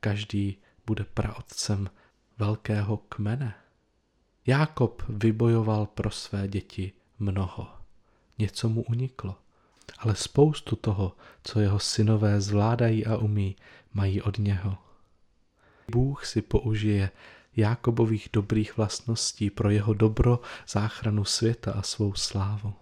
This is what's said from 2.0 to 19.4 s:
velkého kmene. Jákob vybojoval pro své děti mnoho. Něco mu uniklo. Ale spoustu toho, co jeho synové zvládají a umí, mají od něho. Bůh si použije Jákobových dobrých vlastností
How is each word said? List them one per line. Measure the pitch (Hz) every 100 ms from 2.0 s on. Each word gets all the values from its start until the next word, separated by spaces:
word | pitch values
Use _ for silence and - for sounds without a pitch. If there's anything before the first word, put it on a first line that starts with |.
| _ _ _ -
velkého | 104 107 - 104 101 104
kmene. | - - 104 123 127 98 _ _ _ _ _ _ _ _ -
Jákob | 135 151 - 120 - -
vybojoval | 107 113 110 117 117 110 107 104
pro | - 104
své | - - 104 98
děti | 98 - - 95 - _ _
mnoho. | 101 95 92 - 92 - - - _ _ _ -
Něco | 107 - 113
mu | 110
uniklo. | - 117 127 - 95 98 _ _ _ _ - -
Ale | 110
spoustu | 101 - - 147 151 - 107
toho, | - 95 95 - - -
co | - 110
jeho | 104 101
synové | - - 107 110 107 104
zvládají | 101 104 107 117 117 110 104
a | 110
umí, | 110 104 95 98 - - _
mají | 98 98 95
od | - 98
něho. | 101 98 98 98 _ - _ _ _ _ _ _ _ _ -
Bůh | 117 135 139 -
si | -
použije | - - 113 107 107 101 98 - - - _ -
Jákobových | 107 120 - 120 117 110 -
dobrých | 113 101 110 104 -
vlastností | 104 - - 113 - -